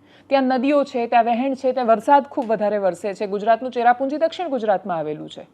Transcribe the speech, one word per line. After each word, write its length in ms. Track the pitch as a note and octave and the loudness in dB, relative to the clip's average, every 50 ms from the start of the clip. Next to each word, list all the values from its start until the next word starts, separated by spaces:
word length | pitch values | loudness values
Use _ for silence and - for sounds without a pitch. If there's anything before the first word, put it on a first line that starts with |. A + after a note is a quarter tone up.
| _ _ _ - _ | _ _ _ -20 _
ત્યાં 180 | - C4+ C4+ C4 | 0 0 0 2
નદીઓ 400 | B3+ C4 B3+ A#3+ C#4 D4 C#4+ C#4 | 2 0 0 2 2 2 2 0
છે, 220 | C#4 - A#3+ A#3 | 0 -2 -4 -4
ત્યાં 180 | A#3 A#3+ A#3 A3 | 2 2 2 4
વહેણ 300 | A#3 A#3 A3+ C4 C#4 C4 | 4 2 0 0 -2 -4
છે, 180 | - - B3+ | -2 -2 -2
ત્યાં 140 | B3 C4 B3 | -2 0 2
વરસાદ 380 | A3 A3+ G#3 - D4 C#4+ C#4+ C4+ | 2 2 2 4 4 4 4 4
ખૂબ 220 | - - D4 B3 | 2 -6 -6 -2
વધારે 320 | G#3 A3+ G3+ G#3 G3+ G#3+ G3+ | -2 -2 0 0 -2 0 0
વરસે 360 | G3 F#3 E3+ E3+ - G#3 F#3 | 0 0 -2 -2 -8 -8 -6
છે. 120 | F#3 A3 | -6 -6
ગુજરાતનું 440 | F#3+ G3+ G3+ G#3 A3+ A3+ A3+ B3+ B3+ | -6 -6 -4 2 2 2 2 0 -6
ચેરાપુંજી 460 | - A#3+ A#3 A#3+ A#3+ B3 C4+ C4+ D4+ | -4 0 2 2 2 2 0 -4 -2
દક્ષિણ 320 | D4 E4 D#4+ E4 - F4+ D#4 | -2 -2 -2 -2 -4 -6 -4
ગુજરાતમાં 480 | C4+ A#3 A3 A3 F#3+ F3+ - G3 F3 | -4 -4 0 0 0 0 0 -4 -6
આવેલું 320 | D#3+ D3+ D3+ D3+ D#3 D#3 D3+ | -4 -4 -6 -8 -10 -12 -16
છે. 180 | - - D#3 _ | -16 -18 -20 _